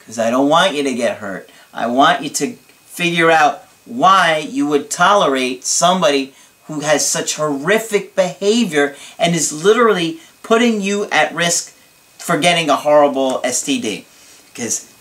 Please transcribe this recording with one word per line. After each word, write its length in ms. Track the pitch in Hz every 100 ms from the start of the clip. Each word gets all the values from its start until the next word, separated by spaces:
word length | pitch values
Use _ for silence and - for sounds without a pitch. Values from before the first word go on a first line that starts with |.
| -
'cause 140 | 113
I 100 | 117
don't 200 | 127 143
want 260 | 160 190 147
you 80 |
to 100 | 139
get 240 | 120 113 98
hurt. 320 | 101 90 - - -
I 140 | 117 117
want 340 | 127 156 175
you 80 | 151
to 260 | - 131 - _ _ _
figure 460 | - 170 170 165
out 320 | 160 147 - - _ 123
why 520 | 120 180 190 165 156
you 300 | 135 135 143
would 240 | 147 -
tolerate 720 | - 185 208 160 131 127 127 -
somebody 720 | - 175 185 160 139 131 - _ _ -
who 160 | 156
has 280 | 147 147 -
such 280 | 170 - -
horrific 760 | 151 135 151 214 220 202 - -
behavior 800 | 180 - 202 233 196 147 143 - - -
and 180 | 170 170
is 160 | 139
literally 680 | 151 190 233 226 185 165 160 - _
putting 360 | - 226 240 214
you 260 | 196 202 208
at 280 | 151 151
risk 400 | 151 170 - - - _ _ _ -
for 180 | - 160
getting 320 | 175 170 156
a 60 | 131
horrible 680 | 147 147 143 131 131 123
S 200 | 127 123
T 160 | - 127
D. 260 | 113 87 - _ - - _
'Cause 320 | - 113 - - _